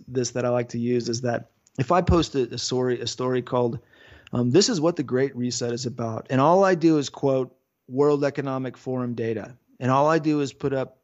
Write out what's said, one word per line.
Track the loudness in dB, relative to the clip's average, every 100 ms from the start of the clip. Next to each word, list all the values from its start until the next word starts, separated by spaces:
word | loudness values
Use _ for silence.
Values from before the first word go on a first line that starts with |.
| -8
this | -4 -2
that | -2
I | -2
like | 0 -2
to | -4
use | -2 -2 -2
is | -4
that | -2 -4 -6 _ _ -6
if | 2
I | 2
post | 4 2 2 -2
a, | -2
a | -4
story, | -4 -2 0 -2
a | -6
story | -6 -2 -2
called, | -2 0 0 -2 _ _ -20 -20 -6
um, | -2 2
"This | 4 4
is | 2
what | 0 -2
the |
Great | -2 0 -2 -2
Reset | -6 -4 -4
is | -4 -6
about," | -6 -8 -8 -2
and | 2
all | 6 6
I | 4
do | 4 4 4
is | 0
quote | -2 0 0 -2 _ _ _ -8
World | 0 2 4
Economic | 0 -2 -6 -4 -6 -10
Forum | -6 -4 -4
data, | -4 -4 -4 -8 -16 _ -6
and | 2
all | 4 4
I | 2
do | 2 0
is | -2
put | -4 -4
up, | -2 -6 _